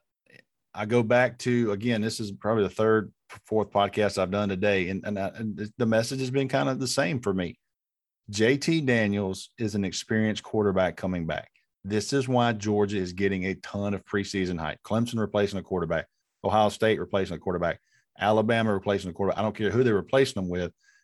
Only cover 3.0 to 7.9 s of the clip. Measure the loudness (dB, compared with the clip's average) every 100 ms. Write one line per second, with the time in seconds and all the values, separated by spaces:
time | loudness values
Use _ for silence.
3 | 0 -8 -20 -20 -4 -2 0 2 2 2
4 | 0 0 -2 0 -2 0 2 2 0 -4
5 | -6 -4 -6 -6 -8 -8 -8 -2 2 2
6 | 2 -2 -2 -2 0 0 0 -2 -2 0
7 | 0 0 -2 -2 -2 -6 _ _ _